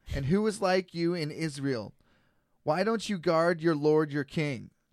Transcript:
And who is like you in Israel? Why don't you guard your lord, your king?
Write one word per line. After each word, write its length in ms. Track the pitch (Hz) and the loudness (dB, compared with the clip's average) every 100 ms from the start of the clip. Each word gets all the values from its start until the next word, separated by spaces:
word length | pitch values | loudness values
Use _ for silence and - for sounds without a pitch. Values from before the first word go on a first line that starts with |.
| - - | -8 -6
And 100 | 135 | 0
who 200 | 190 220 | 2 2
is 140 | 208 | 0
like 320 | 196 185 180 | 0 0 0
you 200 | 165 170 | -2 -2
in 180 | 175 151 | -2 -4
Israel? 600 | 147 160 143 139 123 98 - _ _ _ _ _ _ | -4 -6 -4 -2 -2 -6 -14 _ _ _ _ _ _
Why 200 | - 156 | -2 0
don't 260 | 196 226 - | 2 0 -2
you 80 | 196 | -2
guard 440 | 160 160 170 175 | 0 2 2 2
your 140 | 160 156 | 2 2
lord, 360 | 147 156 156 | 4 4 2
your 120 | 143 | -2
king? 460 | 135 - 151 123 98 _ _ | -4 -4 -4 -6 -12 _ _